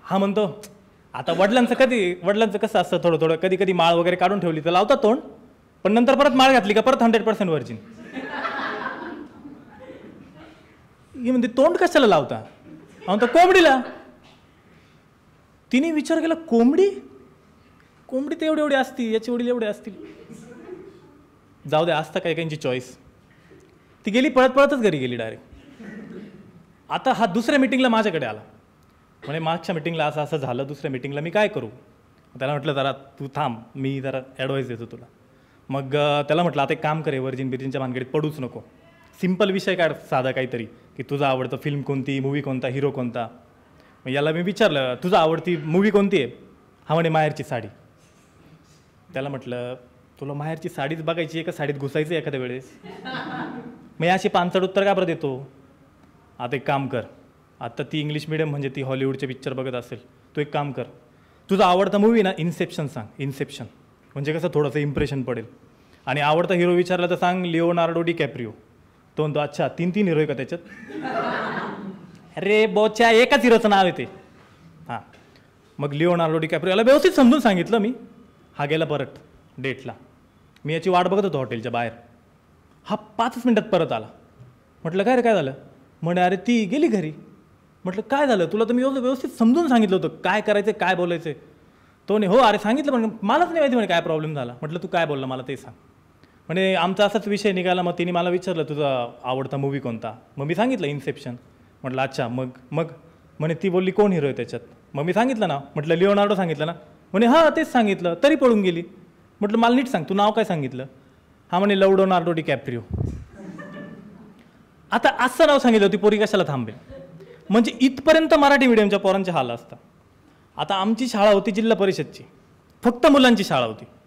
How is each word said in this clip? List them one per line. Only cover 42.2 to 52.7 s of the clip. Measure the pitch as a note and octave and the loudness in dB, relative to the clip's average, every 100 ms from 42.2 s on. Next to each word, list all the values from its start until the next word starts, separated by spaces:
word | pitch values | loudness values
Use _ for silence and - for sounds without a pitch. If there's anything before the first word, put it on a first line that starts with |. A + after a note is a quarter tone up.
movie | C3+ C#3+ | -4 -4
कोणता, | C#3 C3 B2+ | -4 -6 -4
hero | C3+ C#3 | -2 -4
कोणता." | C3+ B2 A#2+ A2+ - _ _ _ _ _ _ C3+ | -4 -8 -8 -10 -14 _ _ _ _ _ _ -6
मग | |
याला | C3+ D3+ | -2 -2
मी | D#3+ | -2
विचारलं, | F3 F3+ G#3+ D3 B2+ B2 | -4 0 2 2 -2 -4
"तुझं | F3+ F#3 | 0 2
आवडती | D#3+ D#3+ F3+ E3 | 2 0 -2 -4
movie | D#3 F3 G#3 | 0 2 4
कोणती | G3+ G3+ F#3 | 2 2 0
आहे?" | A#2+ - - _ _ _ - | -2 -8 -20 _ _ _ -4
हा | |
म्हणे, | D#3+ E3 | 0 2
"माहेरची | D#3+ D3+ D3 | 2 0 -2
साडी." | C3 B2 G#2 - _ _ _ _ _ _ - - _ _ _ _ _ | -8 -8 -10 -20 _ _ _ _ _ _ -20 -20 _ _ _ _ _
त्याला | C3 C#3 | -10 -8
म्हटलं, | C#3 B2 B2 B2 B2+ - _ _ _ | -10 -10 -10 -10 -12 -18 _ _ _
"तुला | C#3 | -10
माहेरची | C#3+ D3+ D#3+ E3+ | -8 -8 -8 -10
साडीच | - C#3 E3 | -6 -6 -4
बघायची | D#3 E3+ D#3+ D#3+ | -4 -4 -4 -6
आहे | |
का | E3 | -8
साडीत | D#3+ C#3+ | -6 -6
घुसायचं | C#3+ C#3 D#3 D#3 | -4 -4 -4 -2
आहे | E3 | -4
एखाद्या | D3+ C3+ | -4 -6
वेळेस?" | B2 B2+ C3 | -8 -10 -14